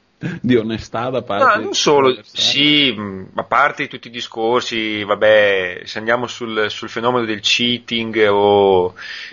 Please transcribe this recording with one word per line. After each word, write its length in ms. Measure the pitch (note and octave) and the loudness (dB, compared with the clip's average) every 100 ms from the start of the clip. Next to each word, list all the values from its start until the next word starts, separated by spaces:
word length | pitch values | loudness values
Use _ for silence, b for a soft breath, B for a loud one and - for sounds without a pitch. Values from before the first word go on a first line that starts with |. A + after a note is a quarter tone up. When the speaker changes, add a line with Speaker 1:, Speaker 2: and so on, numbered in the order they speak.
| _ _ | _ _
Speaker 1:
<laughs> 180 | E3 F#3 | -10 -6
Di 140 | B2 A#2+ | 0 0
onestà 540 | A2 G#2+ - A2+ B2+ | 0 -6 -8 -8 -6
da 120 | B2+ | -6
parte 360 | - G2+ C4 G#3+ | -4 0 2 0
Speaker 2:
No, 60 | G4 | -2
non 80 | |
solo, 340 | - - C#3+ C3 | -2 2 4 4
Speaker 1:
dell'avversario. 420 | A#2 - - - | 0 -6 -4 -2
Speaker 2:
sì, 420 | C#3 D3 D3 C#3 | 2 2 2 2
mh, 380 | G#2 G#2 F#2+ F#2+ G2+ | -2 -8 -10 -10 -10
a 80 | |
parte 460 | - A#2 D3 D3 C3+ | -2 2 2 0 -10
tutti 180 | B2+ A#2+ | -12 -14
i 20 | |
discorsi, 920 | A#2 - A2+ A2+ A#2+ A2+ A2+ A2 G#2+ | -14 -10 -4 0 0 0 -4 -4 -4
vabbè, 800 | G2+ G2+ G#2+ G#2+ G#2 G2 F2+ F2+ | -2 2 4 6 4 2 -2 -6
se 140 | - A2+ | -12 -6
andiamo 300 | A2 A#2+ A#2 | -2 -2 -2
sul, 400 | - A#2 A2 G#2 | -8 -6 -2 -2
sul 180 | - A2+ | -4 -10
fenomeno 380 | A#2+ A#2+ B2 A2+ | -4 0 0 -2
del 160 | G#2 | -4
cheating 880 | - - A#2+ A#2+ - A#2 A2+ A2 G#2+ | -2 0 0 -4 -6 -6 -2 2 4
o, 640 | G2+ G2+ G2+ G2 F#2+ F2+ B B B B | 4 4 6 6 4 2 B B B B